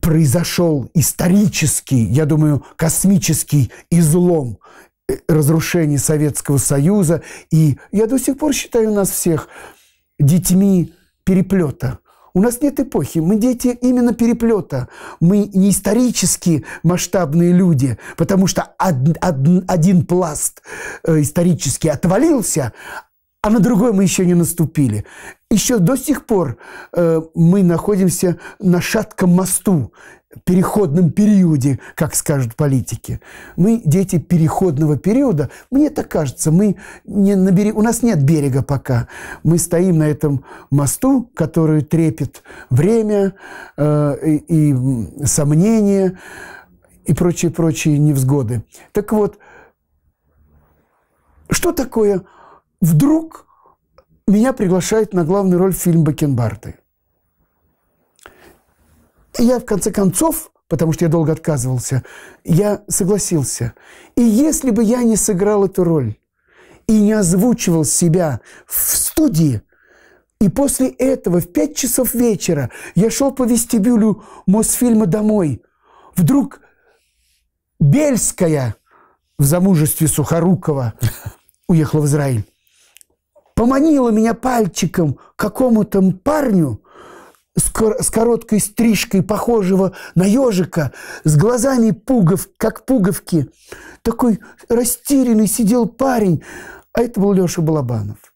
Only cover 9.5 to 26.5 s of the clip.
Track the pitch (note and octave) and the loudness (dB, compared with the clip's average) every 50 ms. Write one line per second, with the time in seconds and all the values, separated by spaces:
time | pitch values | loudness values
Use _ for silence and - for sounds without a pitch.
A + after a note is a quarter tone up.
9.5 | - - - - - _ _ _ _ _ _ _ _ _ D3 C3+ D#3+ F3+ E3 - | -20 -20 -20 -20 -20 _ _ _ _ _ _ _ _ _ 2 2 2 2 2 2
10.5 | F3+ F#3+ G3 G3 F#3+ F3+ D#3+ - - _ _ _ _ _ _ - F#3+ F#3+ F#3 F#3 | 2 2 2 4 2 2 0 -2 -8 _ _ _ _ _ _ 0 0 0 0 0
11.5 | G3 F#3+ F3 C#3 - - - B2+ B2+ - _ _ _ _ _ _ _ F#3 G3 A#3+ | 0 0 0 -2 -4 -6 -6 -8 -8 -8 _ _ _ _ _ _ _ 0 0 0
12.5 | A#3 - - C#4+ C4+ - C4+ - - G#3+ D3 - - E3 D#3 E3 G#3+ A3 G3+ C4 | 0 0 -2 -2 -2 -2 -6 -2 -2 -4 -4 -2 -4 -2 0 0 0 2 2 0
13.5 | B3 A#3+ - B3 B3 B3 - B3 B3+ B3 A#3+ B3 A3+ A#3 A#3+ A3+ A#3+ A#3 A#3 A3+ | -2 0 -2 -4 -4 0 -2 0 0 2 0 0 0 0 0 0 0 0 0 0
14.5 | A3+ G3+ - - - C3 B2 - - - - - - - D#3+ E3+ G3 G#3 G3+ G3+ | 0 0 -2 -4 -6 -8 -8 -8 -14 -20 -20 -20 -6 0 2 2 4 2 0 0
15.5 | G#3 F#3+ F#3+ G3+ F#3 - - G3+ G#3 A#3 B3+ B3 - - - E3 - - - F3+ | 0 2 2 2 2 0 -2 -2 0 2 0 0 0 -2 -2 -2 -4 -2 0 0
16.5 | E3 C#3+ - - - - - E3 F3 E3+ - - - G3 F3 D3 C#3 E3+ E3+ F3 | 0 0 -2 -6 -16 -4 -2 0 0 0 -4 -2 -2 -2 -2 0 0 2 2 4
17.5 | F3 F3 F#3+ F3+ E3 B2+ C3 C3+ A2+ - - - - - E3+ - G3 F#3 G3 E3 | 4 4 4 4 2 2 0 -2 -2 -6 -10 -20 -4 -4 -2 0 2 2 2 0
18.5 | A2+ - F3 - _ _ - F#3+ E3+ B2 C3 D3+ D#3+ - - F#3 E3+ C3+ C3 D#3 | 0 -2 -6 -8 _ _ -2 -2 0 0 0 0 0 0 -2 -4 -2 0 2 2
19.5 | F3+ F#3 F#3 F#3 F#3 F3 D3+ F#3+ G3+ F3+ - - F3+ F3+ F#3 E3 D3+ - - - | 2 2 2 0 0 2 2 4 4 2 2 2 0 0 0 -2 -4 -6 -8 -8
20.5 | - - _ - - - - - - - _ - E3 D#3 D3 A#2 - - F3 F3+ | -8 -10 _ -18 -16 -14 -14 -14 -16 -8 _ 0 0 2 0 0 -2 0 0 0
21.5 | E3+ - - C#3 - - - D#3+ D3 B2+ - F3 F3+ G#3 C#4+ E4 D#4 B3+ F#3+ - | 0 0 -2 -6 -6 -2 -2 -2 -2 0 0 0 2 2 2 2 2 2 0 -2
22.5 | - D#3+ C3+ A2+ - - - - - - - _ _ _ _ _ _ _ - G#3+ | -4 -4 -4 -4 -8 -12 -20 -18 -18 -18 -18 _ _ _ _ _ _ _ -2 0
23.5 | G#3+ A#3+ F3 B3 B3+ F3+ A3 B3 G#3+ F#3+ G3 F3+ - - F#3+ F3 F3+ F3 E3+ - | 2 2 2 2 2 2 2 2 2 2 2 2 2 0 0 2 2 2 2 0
24.5 | - - E3 - - D#3 C#3+ A#2+ G#2 G#2 G#2 - - - - - - _ _ _ | 0 -2 -4 -2 0 0 0 0 0 -4 -8 -12 -18 -20 -20 -20 -20 _ _ _
25.5 | A#3 G3 - - B3+ A3+ F3 E3 C4+ C4 - - C#4 - - - A3+ F#3+ E3+ C#3 | -2 0 0 0 0 2 2 2 0 0 -2 -4 -4 -4 -2 -2 0 0 0 -2